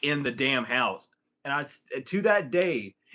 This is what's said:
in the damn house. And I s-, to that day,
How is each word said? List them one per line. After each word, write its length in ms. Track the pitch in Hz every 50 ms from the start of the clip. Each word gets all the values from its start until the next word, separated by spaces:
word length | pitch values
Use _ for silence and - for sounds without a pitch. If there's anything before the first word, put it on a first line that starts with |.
in 200 | - 143 147 147
the 80 | 139 131
damn 340 | 120 117 135 131 139 131 120
house. 440 | 110 123 127 123 110 95 95 - - _ _ _ _ _ _ -
And 80 | 143
I 80 | 139 143
s-, 220 | 147 143 - - - - - 135 135
to 180 | - - 190
that 280 | 196 214 208 208 190 135
day, 440 | 120 175 185 180 165 123 104 98 - _ _ _